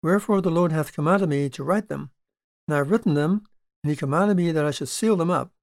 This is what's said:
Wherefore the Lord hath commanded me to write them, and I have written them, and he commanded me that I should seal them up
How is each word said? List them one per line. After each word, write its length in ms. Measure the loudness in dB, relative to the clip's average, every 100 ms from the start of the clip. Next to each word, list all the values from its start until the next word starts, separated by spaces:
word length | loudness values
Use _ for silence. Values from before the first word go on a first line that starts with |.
Wherefore 400 | 2 0 2 0
the 100 | 2
Lord 220 | 2 2
hath 200 | 0 -4
commanded 360 | -2 0 2 2
me 200 | 0 -2
to 140 | -4
write 240 | -2 -2 -2
them, 240 | -10 -10 _ _ _ _ _ -4
and 80 | -2
I 40 |
have 120 | 0
written 220 | 0 2
them, 340 | 0 2 0 -4 _ _ _
and 60 | -4
he 60 | -4
commanded 400 | -2 0 2 2
me 160 | 0
that 140 | 0 -2
I 60 |
should 180 | -2 -8
seal 260 | -2 0 2
them 160 | 2
up 220 | -2 -4 _